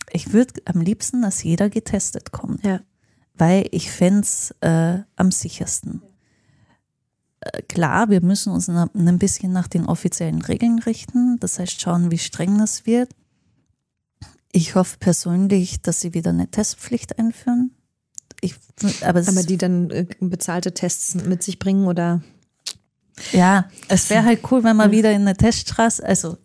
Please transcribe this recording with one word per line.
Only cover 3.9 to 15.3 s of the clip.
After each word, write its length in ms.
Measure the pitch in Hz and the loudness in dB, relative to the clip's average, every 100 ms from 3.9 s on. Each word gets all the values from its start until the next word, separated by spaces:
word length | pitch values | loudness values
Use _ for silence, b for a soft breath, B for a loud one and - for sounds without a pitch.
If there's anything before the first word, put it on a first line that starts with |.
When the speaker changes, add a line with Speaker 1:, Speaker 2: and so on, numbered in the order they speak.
Speaker 1:
fänd's, 600 | - 180 202 202 - - - | 0 2 2 0 -4 -8 -4
äh, 380 | 165 165 165 180 202 - | 0 2 2 -2 -6 0
am 160 | 185 | 0
sichersten. 680 | - 170 - - - - - - _ _ _ _ _ _ _ _ _ _ _ _ _ | 0 -6 -8 -8 -6 -8 -12 -14 _ _ _ _ _ _ _ _ _ _ _ _ _
Äh, 200 | - - | -12 -12
klar, 460 | - - 160 - 220 | -8 -2 0 2 4
wir 120 | 196 | 4
müssen 300 | 175 196 - | 4 0 -2
uns 160 | 175 180 | -4 -2
na-, 220 | 170 170 | 0 0
ein 240 | - 170 175 | 2 2 4
bisschen 340 | 196 - 185 | 2 0 -2
nach 140 | 185 175 | -2 -2
den 180 | 175 165 | -2 -2
offiziellen 560 | 170 180 - 165 160 | -2 -2 -4 -4 -4
Regeln 380 | - - 233 233 | -4 -2 0 0
richten. 580 | 233 226 - 247 247 240 | -2 -6 -4 0 0 0
Das 180 | 185 - | -4 -6
heißt, 220 | 175 - | -6 -6
schauen, 320 | - 175 175 | -2 0 0
wie 60 | 165 | -2
streng 400 | - - 180 208 | -4 -4 0 2
das 280 | 214 - - | 0 -2 0
wird. 260 | 240 247 - _ _ _ _ _ _ _ _ _ _ B B _ | 0 0 -6 _ _ _ _ _ _ _ _ _ _ B B _
Ich 240 | 185 160 190 | 0 2 0
hoffe 220 | 185 - | 0 0
persönlich, 840 | - 165 175 | 0 0 0